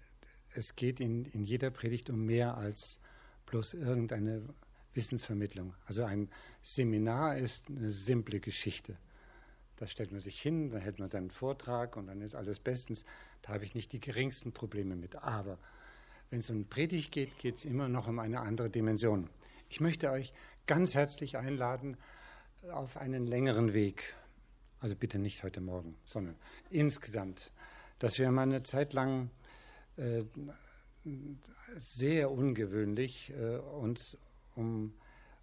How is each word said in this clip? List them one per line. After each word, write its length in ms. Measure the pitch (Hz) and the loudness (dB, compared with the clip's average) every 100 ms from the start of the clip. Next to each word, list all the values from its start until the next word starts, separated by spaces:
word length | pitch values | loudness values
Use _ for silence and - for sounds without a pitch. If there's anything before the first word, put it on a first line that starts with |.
| - - - - - | -20 -20 -20 -20 -10
es 220 | - 117 - | -6 -6 0
geht 240 | 123 127 | 0 2
in, 260 | 120 117 123 | 0 0 -2
in 160 | 107 | -4
jeder 300 | 104 123 - | 0 2 0
Predigt 400 | 127 117 120 - | 0 -2 -2 -2
um 120 | 113 | 0
mehr 320 | 110 117 120 120 | 4 4 4 0
als 440 | 104 104 - - - - - - - | -4 -4 -6 -10 -16 -20 -20 -20 -2
bloß 260 | 117 110 | -2 0
irgendeine 680 | 175 127 123 117 113 107 110 113 - - - - | -2 2 2 2 0 0 -2 -6 -12 -20 -20 -6
Wissensvermittlung. 800 | 123 110 123 - 101 101 95 90 90 - | -2 0 -2 0 0 0 -4 -8 -10 -4
Also 160 | 98 | 0
ein 260 | 113 104 101 - - - | 2 0 -2 -6 -20 -10
Seminar 800 | - - 120 107 113 123 156 139 | -2 2 4 4 4 4 2 2
ist 280 | 123 - - | -2 -4 -8
eine 220 | 139 107 | -4 -2
simple 500 | 98 101 120 107 104 | 0 2 2 2 -2
Geschichte. 560 | 107 - - - - - - - - - - - - - | -2 -2 -2 -4 -8 -14 -16 -20 -20 -20 -20 -20 -20 -10
Da 100 | 113 | -8
stellt 240 | - 98 | -6 -6
man 100 | 98 | -6
sich 180 | 95 - | -8 -4
hin, 300 | 147 165 147 | 0 0 0
dann 120 | 110 | -2
hält 180 | 95 101 | -4 -4
man 100 | 95 | -4
seinen 220 | 101 92 | -4 -4
Vortrag 680 | - 131 131 - 120 120 113 | -2 -4 -2 -2 -2 -2 -6
und 80 | 95 | -8
dann 160 | 98 | -8
ist 140 | 107 - | -8 -6
alles 240 | 98 101 | -6 -2
bestens. 460 | - 123 - 110 - - - - | -2 -2 -4 -8 -10 -18 -20 -16
Da 120 | - | -6
habe 120 | 104 101 | -6 -4
ich 80 | |
nicht 180 | 117 - | -6 -6
die 80 | 117 | -6
geringsten 520 | 131 117 135 - 120 | -4 0 0 -2 -8
Probleme 440 | - 110 104 95 90 | -6 -4 -2 -2 -4
mit. 200 | 87 - | -6 -6
Aber 420 | 131 110 101 92 - - - - - - - | -2 -2 -4 -8 -12 -20 -20 -20 -20 -20 -6
wenn 100 | 120 | -4
es 100 | 110 | -2
um 160 | 110 101 | -4 -2
Predigt 460 | 135 160 170 147 | 0 0 0 0
geht, 260 | 143 135 - | -2 -2 -2
geht's 260 | 127 120 151 | -4 -4 -2
immer 240 | 127 135 | 0 2
noch 180 | 123 110 | 0 0
um 100 | 117 | -2
eine 220 | 110 123 | 0 -2
andere 300 | 107 117 113 | 0 0 0
Dimension. 600 | 117 110 107 117 101 85 - - - - | 4 4 6 6 4 2 -8 -20 -20 -10
Ich 140 | - | 2
möchte 280 | 165 160 147 | 2 4 2
euch 200 | 135 123 - - - - | 0 -2 -10 -20 -4 4
ganz 300 | 147 180 139 | 6 6 6
herzlich 400 | 143 - 143 127 | 4 2 -4 -2
einladen 600 | 135 139 123 127 139 123 - - - - - - 175 | -2 0 0 0 -4 -8 -12 -20 -20 -20 -20 -16 -8
auf 240 | 160 131 143 | -6 -6 -6
einen 320 | 135 131 120 | -2 0 2
längeren 460 | 123 135 110 113 | 4 6 8 8
Weg. 420 | 104 101 - - - - - - - - - | 6 4 2 -8 -12 -20 -20 -20 -20 -20 -6
Also 160 | 117 95 | -4 -2
bitte 240 | - 101 | -2 0
nicht 240 | 101 - | -2 -2
heute 160 | 95 - | -6 -6
Morgen, 380 | 92 90 85 78 - | -4 -6 -6 -12 -8
sondern 320 | 110 90 82 - - - | -6 -6 -8 -16 -20 -2
insgesamt, 840 | 165 147 117 - 107 95 90 - - - - - - | 4 4 2 -4 -4 -4 -8 -16 -18 -20 -20 -20 0
dass 180 | 120 - | 0 4
wir 140 | 127 | 6
mal 120 | 131 | 6
eine 200 | 131 135 | 4 2
Zeit 300 | 131 135 143 | 0 0 2
lang, 360 | 135 131 131 123 - - - - - - - | 2 2 2 -2 -8 -20 -20 -20 -20 -16 -4
äh, 260 | 123 117 113 143 143 - - - - - 156 135 143 135 - - - 202 | -2 0 -2 -8 -12 -12 -20 -20 -20 -14 -10 -8 -8 -12 -16 -20 -16 -14
sehr 520 | 113 123 139 160 139 | -8 0 2 4 4
ungewöhnlich, 1000 | 131 139 110 101 104 104 104 131 - - | 4 2 4 2 2 2 2 0 -4 -10
äh, 260 | 139 113 123 | -4 -2 -2
uns 600 | 135 147 113 117 - - - - - 120 | -6 -2 -2 -2 -6 -14 -20 -20 -12 -4
um, 380 | 113 113 107 - - - - - | -2 -2 -4 -8 -20 -20 -20 -20